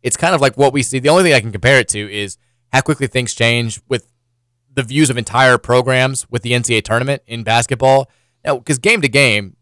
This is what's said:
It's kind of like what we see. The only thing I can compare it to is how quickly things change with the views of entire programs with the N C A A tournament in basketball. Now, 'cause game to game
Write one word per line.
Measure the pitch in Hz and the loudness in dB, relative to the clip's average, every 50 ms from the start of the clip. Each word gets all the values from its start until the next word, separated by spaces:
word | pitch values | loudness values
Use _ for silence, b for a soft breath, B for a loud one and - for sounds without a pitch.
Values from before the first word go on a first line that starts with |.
| _ | _
It's | 117 - | -6 -4
kind | - - 170 185 | -2 0 0 2
of | 151 | 2
like | 139 135 - | 2 0 2
what | - 143 135 | 2 2 2
we | 131 143 123 | 2 0 -4
see. | - 127 131 | -2 -4 -2
The | 127 143 | 0 2
only | 156 180 190 | 4 4 4
thing | 175 147 | 4 2
I | 127 | 2
can | 104 113 | 0 -2
compare | 101 101 98 123 139 131 | -10 -2 2 4 4 4
it | 113 - | 4 0
to | - 104 104 101 | -4 -6 -6 -8
is | 101 104 104 98 - _ _ _ _ _ _ _ | -6 -8 -8 -8 -10 _ _ _ _ _ _ _
how | - 131 | -2 -2
quickly | 131 - 151 - 139 | 0 0 -2 -2 -2
things | 120 _ 127 123 113 - | -4 _ -4 -4 -4 -4
change | - 117 117 117 120 117 117 110 - _ | 0 0 0 2 0 -2 -4 -8 -12 _
with | _ 135 113 _ _ _ _ _ _ _ _ _ _ _ _ _ _ 135 | _ -6 -6 _ _ _ _ _ _ _ _ _ _ _ _ _ _ _
the | 135 127 | -8 -8
views | 110 127 147 156 135 | -4 0 0 0 0
of | 127 | 0
entire | 120 113 - 113 123 131 131 123 | -4 -6 -4 0 2 4 4 4
programs | 117 - - 120 127 123 127 131 127 127 131 135 - - _ | 2 2 2 2 2 2 2 0 0 0 -2 -2 -6 -10 _
with | 120 117 - | -8 -6 -4
the | 120 123 | -2 -2
N | 123 117 | -2 0
C | - 120 | 0 0
A | |
A | 110 | -2
tournament | - - 113 117 127 135 143 131 _ | 0 0 -2 -2 0 -2 -4 -6 _
in | _ 113 117 110 | _ -14 -10 -4
basketball. | 113 113 117 117 - 135 110 131 131 135 135 131 _ _ _ _ _ _ _ _ | -2 0 0 0 -2 -4 0 2 4 4 2 2 _ _ _ _ _ _ _ _
Now, | 156 143 | -4 -4
'cause | 127 117 - 151 | -4 -4 -6 -6
game | 127 120 202 226 220 | -2 0 0 0 0
to | 156 135 | 0 0
game | 113 139 143 123 107 104 101 95 _ _ | 2 2 2 2 2 0 -4 -8 _ _